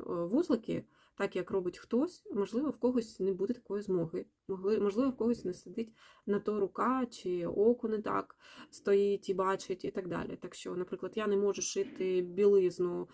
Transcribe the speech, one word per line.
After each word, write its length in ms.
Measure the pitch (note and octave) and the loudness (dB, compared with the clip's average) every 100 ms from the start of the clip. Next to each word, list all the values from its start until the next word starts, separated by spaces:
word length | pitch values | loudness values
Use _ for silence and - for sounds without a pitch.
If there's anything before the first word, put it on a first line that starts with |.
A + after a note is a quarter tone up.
| - | -6
вузлики, 760 | F3 E3+ A#3+ F4+ C4 - E3 - _ _ - | -4 0 2 2 0 0 -6 -6 _ _ -4
так 200 | G3 F#3+ | -4 -2
як 160 | F3 | -2
робить 260 | F#3+ F3+ - | -2 -2 -6
хтось, 460 | - A#3 E4 - - | 0 0 0 -2 -6
можливо, 380 | C4 G3 A3 D4+ | -2 -2 0 -2
в 80 | - | 0
когось 420 | A#3+ B3 A3+ - | 0 2 -2 -2
не 140 | F#3+ | -2
буде 200 | F#3 G3 | 0 -2
такої 280 | A#3+ - G3+ | -4 -6 -6
змоги. 440 | G#3 F3+ E3 F3+ - _ - | 0 0 0 -4 -10 _ -8
Могли-, 320 | F#3+ F#3+ G#3+ | -4 0 2
можливо, 300 | G3+ G3+ C4+ | 2 2 0
в 80 | B3+ | 2
когось 280 | A3+ A#3 F#3 | 0 0 -2
не 80 | |
сидить 400 | F3+ - F3+ A3+ - - - - | -8 -8 -8 -8 -10 -20 -10 -2
на 140 | G3+ | -2
то 200 | G#3 G#3 | 0 0
рука, 460 | F#3+ - G#3 B3+ A#3+ | -2 0 0 2 -2
чи 340 | - F#3 F3+ E3+ | -4 -4 -4 -2
око 420 | - G#3+ A#3+ A3 | 4 4 4 2
не 100 | G#3+ | -2
так 380 | G#3 G3 G3 - - - - | -2 -4 -4 -12 -20 -20 -16
стоїть 600 | - - G3+ G3+ G3+ - | -6 4 4 6 2 0
і 40 | |
бачить, 520 | F#3 F#3+ F#3+ - F#3 F#3+ | 0 2 0 -2 -6 -6
і 60 | |
так 160 | F#3+ F#3 | -6 -4
далі. 300 | E3 - F3 | -4 -6 -8
Так 140 | F3+ - | -12 -10
що, 200 | F#3+ F3+ | -8 -6
наприклад, 360 | F3+ F#3 F#3 G#3+ | -6 -6 -6 -4
я 120 | G#3+ | 0
не 100 | G3+ | 2
можу 240 | G3+ F#3 | 2 0
шити 600 | - G3 G3 - F#3 F#3 | -2 -2 -4 -2 0 0
білизну, 840 | F3+ F3 G3+ G3+ F3+ E3+ F3+ F3 F3+ | 0 4 6 6 4 2 -2 -2 -8